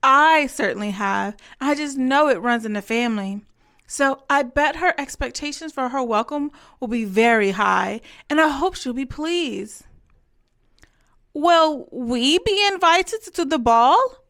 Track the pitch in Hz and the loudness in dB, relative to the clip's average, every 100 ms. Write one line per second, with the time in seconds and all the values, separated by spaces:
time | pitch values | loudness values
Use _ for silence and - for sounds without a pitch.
0 | 269 269 311 320 277 - 202 - 208 196 | 4 4 6 4 0 -4 -6 -4 -8 -4
1 | 196 196 196 202 - - 269 294 294 269 | -4 -2 -4 -10 -20 -6 -2 -2 -4 -4
2 | 254 269 302 214 233 240 220 208 196 226 | 0 2 2 2 0 -2 -2 -6 -4 -2
3 | 240 220 196 202 _ _ _ _ _ - | -2 -4 -6 -10 _ _ _ _ _ -2
4 | 277 269 _ 285 247 285 294 311 359 349 | 0 0 _ 0 0 0 0 0 -2 -2
5 | 277 - 254 - 294 285 320 294 254 269 | -8 -8 -8 -6 -10 -10 -10 -6 -4 -4
6 | 247 214 226 294 294 - - _ 247 233 | -2 -2 -2 -4 -6 -8 -20 _ -6 -4
7 | 214 190 233 226 196 190 202 190 190 220 | -2 2 4 4 2 0 2 2 0 -6
8 | - - _ 294 311 269 359 359 254 240 | -14 -20 _ 2 2 0 -4 -4 -8 -8
9 | 269 - 311 349 311 202 208 - - - | -8 -8 -4 -4 -4 -8 -12 -16 -20 -20
10 | _ _ _ _ _ _ _ _ _ _ | _ _ _ _ _ _ _ _ _ _
11 | _ _ _ 302 330 330 320 285 - - | _ _ _ -2 4 4 4 0 -10 -10
12 | 233 247 254 339 480 403 403 381 339 349 | -4 0 2 2 0 0 0 2 4 4
13 | 370 440 - - 294 311 233 226 247 370 | 0 -8 -10 -6 -2 0 2 4 6 4
14 | 508 - | 2 -4